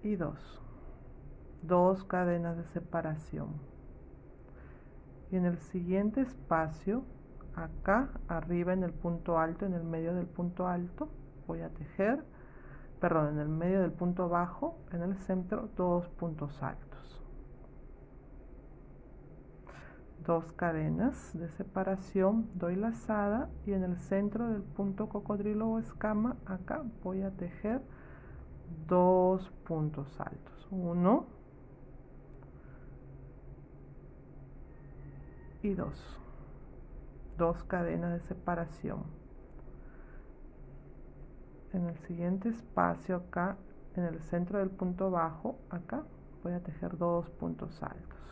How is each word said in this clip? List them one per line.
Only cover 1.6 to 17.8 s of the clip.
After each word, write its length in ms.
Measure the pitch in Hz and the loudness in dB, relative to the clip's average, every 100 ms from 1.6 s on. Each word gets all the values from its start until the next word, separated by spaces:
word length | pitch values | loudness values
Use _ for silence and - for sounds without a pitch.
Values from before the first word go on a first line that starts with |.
Dos 420 | 165 180 180 190 | 4 8 8 6
cadenas 540 | 190 185 180 175 170 170 | 2 2 4 4 2 -2
de 80 | 170 | -4
separación. 840 | 175 170 170 160 156 - 151 - - - - - - - - - - - - - - - - - - - | -4 -2 -2 0 -2 -4 -6 -4 -6 -8 -12 -12 -12 -14 -16 -16 -16 -16 -14 -14 -14 -16 -16 -16 -16 -2
Y 60 | 185 | 4
en 80 | 175 | 4
el 120 | 170 | 2
siguiente 640 | - 185 175 185 208 240 | -2 -2 4 4 6 4
espacio, 800 | 254 - - 165 160 156 190 226 - - - - - - | 2 0 4 4 4 0 2 2 0 -12 -14 -14 -8 -6
acá 540 | 165 - - 208 269 - - | -6 -2 4 6 4 -2 -2
arriba 460 | 165 160 175 175 | -2 2 2 4
en 100 | 185 | 4
el 100 | 175 | 2
punto 460 | 165 175 170 170 165 | 0 0 0 4 4
alto, 260 | 165 165 196 | 4 2 0
en 80 | |
el 100 | 175 | 0
medio 300 | 165 165 165 | 0 0 2
del 140 | 180 175 | 0 0
punto 400 | - 175 175 180 | -2 -2 2 2
alto, 420 | 175 175 - 302 - - - - | 2 0 -4 -6 -6 -12 -12 -6
voy 140 | 165 | -4
a 80 | 165 | -4
tejer, 540 | - 147 - 202 285 - - - - - - - - | -6 -6 4 4 4 0 -14 -16 -14 -14 -12 -12 0
perdón, 340 | 175 160 147 | 4 6 6
en 60 | 151 | 4
el 100 | 151 | 2
medio 320 | 160 175 190 | 2 6 6
del 100 | 180 | 6
punto 380 | - 175 180 175 | 4 2 4 4
bajo, 480 | 175 175 - 311 339 - | 4 4 0 -2 -4 -6
en 100 | 175 | -2
el 140 | 175 190 | 0 0
centro, 540 | - 185 180 220 214 - | 0 0 2 -2 -2 2
dos 320 | 180 175 175 | 4 4 2
puntos 520 | - 170 156 147 - | -2 -2 -2 -4 -4
altos. 600 | 147 - - - - - - - - - - - | -4 -4 -10 -14 -12 -14 -12 -12 -12 -14 -16 -16